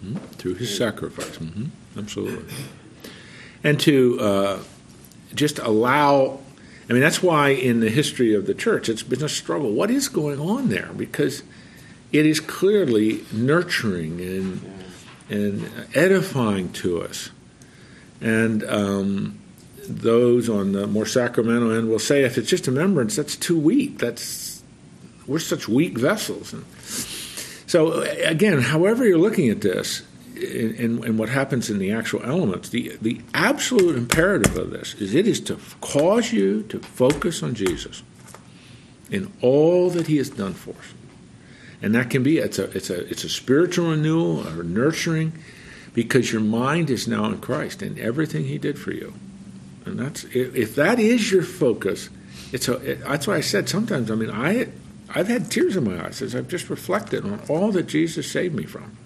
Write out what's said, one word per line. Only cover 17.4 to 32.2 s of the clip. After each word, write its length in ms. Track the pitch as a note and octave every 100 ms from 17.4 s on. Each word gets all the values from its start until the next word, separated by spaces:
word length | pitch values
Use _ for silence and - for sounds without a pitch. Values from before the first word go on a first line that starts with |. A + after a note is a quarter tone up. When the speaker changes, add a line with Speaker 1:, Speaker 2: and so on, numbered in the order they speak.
| - - - - - - - -
Speaker 1:
And, 440 | A#2 A2 A2+ A2
um, 760 | G2+ A2+ G2+ G2 G2 G2 G#2 - - - - - -
those 640 | - A#2 A#2 A#2+ B2 A2
on 240 | G#2 G2
the 160 | G2 G2+
more 180 | G#2 G#2+
sacramental 640 | C3 A#2+ - A2+ A#2 A#2
end 200 | A2+ A2+
will 80 | A2+
say, 240 | - C#3+
"If 140 | C3+ B2
it's 100 | A2+
just 180 | F3+ D3+
remembrance, 500 | C3 F3+ F3+ A2 -
that's 200 | D3+ -
too 220 | - E3+
weak. 400 | D3+ C4 - -
That's, 640 | A#2+ A2+ - - - - - - - - - - -
we're 120 | D3
such 300 | - F3 -
weak 300 | A#2 F3 -
vessels." 540 | B2+ G#3 - F#2+ -
And 120 | - - - - - - - - - - - -
so, 340 | F3 D#3+ D#3+ - D3+
again, 380 | D#3+ D#3+ G#3 D#3
however 440 | A#2 D#3 F#3 A3+ B3
you're 120 | E3+
looking 300 | F#3+ G#3+ C3
at 100 | G2+
this, 420 | G#2 F#2+ - - - - - -
and, 380 | - B2 A2+ A2+
and, 280 | A#2 A#2
and 140 | A#2+ A2
what 100 | A2
happens 420 | C3+ C3+ C3 A2+
in 80 | G#2
the 140 | F#2+
actual 300 | A2+ A2+ G2+